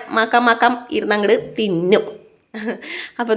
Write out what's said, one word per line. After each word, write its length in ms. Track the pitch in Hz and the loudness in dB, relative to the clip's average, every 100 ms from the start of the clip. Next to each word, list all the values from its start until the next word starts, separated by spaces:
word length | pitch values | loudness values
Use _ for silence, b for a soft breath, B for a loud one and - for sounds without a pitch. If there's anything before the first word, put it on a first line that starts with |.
| - 220 | -2 -2
മാക്കാം 280 | 226 240 247 | 2 2 4
മാക്കാം 260 | 233 240 247 - 214 | 4 2 0 -6 -4
ഇരുന്ന് 180 | 208 208 | -2 0
അങ്ങോട്ട് 220 | 202 220 - - | 2 2 0 -4
തിന്നും. 460 | 214 170 180 202 - - - _ _ 220 214 - B B B B | -2 0 2 2 0 -10 -20 _ _ -12 -8 -8 B B B B
അപ്പോൾ 140 | 233 | 0